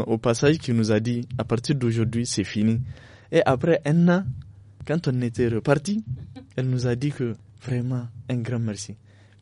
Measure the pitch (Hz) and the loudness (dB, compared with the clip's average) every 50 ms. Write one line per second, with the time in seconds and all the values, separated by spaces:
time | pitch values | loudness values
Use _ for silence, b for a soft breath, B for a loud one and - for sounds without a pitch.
0 | - - 117 113 - 123 117 - 147 143 151 - - 131 120 113 110 107 110 107 | 2 0 -2 0 2 2 2 4 4 4 4 4 0 0 2 2 2 4 2 2
1 | 110 120 120 120 123 - - - 110 - 120 113 - - 147 135 123 117 113 117 | 2 0 -2 -4 -6 -8 -6 -6 -4 -2 -2 -2 0 0 -2 0 2 0 2 2
2 | 110 107 110 117 120 120 - 113 98 - - 107 104 113 113 117 127 B B B | 0 0 0 -2 -2 -2 -2 -2 -2 -2 0 0 2 2 2 0 -2 B B B
3 | B B B B B B 160 165 - - 135 131 139 135 139 - - 143 156 170 | B B B B B B 2 2 4 4 2 2 4 2 2 2 2 2 4 6
4 | 170 175 175 185 190 131 131 - - - - - - - - - - - 147 170 | 6 6 4 4 0 -4 -8 -10 -12 -18 -20 -20 -20 -20 -20 -14 -6 -4 -2 -2
5 | - 143 127 127 123 117 113 - 123 117 113 107 - 147 143 - 151 202 208 220 | 0 0 -2 0 -2 -2 0 0 0 2 0 0 2 2 2 2 2 -2 -4 -4
6 | 220 - - - - - - - - - - - 127 127 127 127 120 123 120 120 | -4 -6 -8 -10 -10 -16 -18 -20 -18 -10 -6 -4 -2 0 0 0 0 0 -2 0
7 | 139 147 139 - 131 117 107 - - - - - - - 123 123 120 127 131 123 | -2 -4 -2 -2 -4 -4 -4 -8 -12 -20 -20 -14 -8 -4 -4 -2 -2 -2 -4 -4
8 | 120 117 - - - - 123 123 113 120 127 117 117 110 101 - - - 101 - | -6 -8 -14 -14 -8 -4 -4 -4 -2 -2 -4 -2 -2 -4 -4 -6 -10 -14 -14 -18
9 | b b b b b b b b | b b b b b b b b